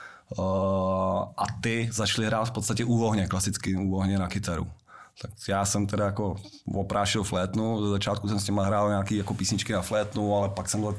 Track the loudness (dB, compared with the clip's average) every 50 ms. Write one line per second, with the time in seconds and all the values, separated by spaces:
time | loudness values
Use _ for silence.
0 | -16 -18 -20 -18 -16 -10 -6 -2 -2 0 2 2 2 2 2 2 2 2 2 2
1 | 2 2 0 0 -2 -4 -4 -6 -4 -4 -4 -4 -2 0 0 0 0 -2 0 0
2 | 0 0 0 0 0 2 2 2 0 0 -2 -2 -2 -2 0 0 2 2 2 4
3 | 4 4 4 2 2 2 2 0 0 0 -2 -2 -2 -2 0 0 0 0 0 2
4 | 2 2 2 2 0 0 -2 -4 -2 -2 -2 -2 -4 -6 -8 -14 _ -20 -20 -20
5 | -20 -20 _ -14 -14 -14 -14 -8 -4 0 0 2 2 2 2 0 0 0 0 0
6 | 0 0 0 0 -2 -2 -2 -4 -8 -14 -20 -14 -8 -6 -4 -2 -2 0 0 0
7 | 2 2 2 0 0 0 0 0 0 0 0 0 0 0 0 0 2 2 0 0
8 | 0 0 -2 -2 0 -2 0 0 0 0 2 2 2 2 4 4 4 4 2 2
9 | 2 0 0 0 0 -2 -2 -2 0 0 0 0 0 0 -2 -2 0 0 0 0
10 | 0 0 -2 -2 0 2 2 2 2 0 -2 -4 -4 -2 -2 0 0 0 -2